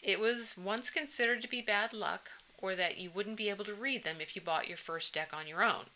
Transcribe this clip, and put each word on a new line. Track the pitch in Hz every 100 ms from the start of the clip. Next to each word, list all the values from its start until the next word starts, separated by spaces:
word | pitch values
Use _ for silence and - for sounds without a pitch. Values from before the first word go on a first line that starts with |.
It | 175 190
was | 220 240 220 -
once | 185 220 247
considered | 330 294 - 233 240
to | 240
be | 247
bad | 226 208 226
luck, | 220 165 175 - - - -
or | 190
that | 185 175 -
you | 180
wouldn't | 175 208 220
be | 208
able | 202
to | 208
read | 208 262 254
them | 165 160
if | 156
you | -
bought | 165 160 165
your | 170
first | - 165 -
deck | 156 156
on | 151 156
your | 165
own | 220 107 117